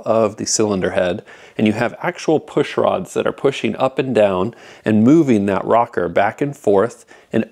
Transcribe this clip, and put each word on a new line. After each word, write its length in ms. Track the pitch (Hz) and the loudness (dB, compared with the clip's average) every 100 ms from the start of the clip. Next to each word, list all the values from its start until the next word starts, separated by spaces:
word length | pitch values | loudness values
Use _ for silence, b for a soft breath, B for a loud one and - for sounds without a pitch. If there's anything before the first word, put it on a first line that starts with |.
| - | -2
of 320 | 110 110 98 | 0 0 -2
the 80 | 104 | -4
cylinder 460 | - 107 98 92 | -2 0 0 -2
head, 300 | 95 90 104 - B B B | -2 -2 -4 -10 B B B
and 80 | 107 | 0
you 80 | |
have 200 | 107 117 - | 0 -4 -4
actual 400 | 170 - - 151 | -8 -6 -2 -2
push 380 | - - 139 - | -2 -4 -4 -2
rods 340 | 104 98 - | 0 0 -4
that 140 | - 110 | -4 -4
are 60 | |
pushing 440 | 104 139 135 113 - | -2 -2 -2 -4 -2
up 220 | 131 - | -4 -2
and 160 | 131 | -2
down 400 | 113 101 92 98 - B B - | 2 2 2 -4 -6 B B 0
and 180 | 107 | 2
moving 400 | 113 165 139 110 | 6 4 4 2
that 220 | 98 95 - | 0 -2 0
rocker 420 | 110 117 - 87 | 2 0 -2 -2
back 320 | 90 101 - | 0 0 -2
and 160 | 147 143 | -6 -4
forth 480 | - 98 147 - - B B | 0 2 2 -4 -20 B B
and 160 | 113 - | -4 0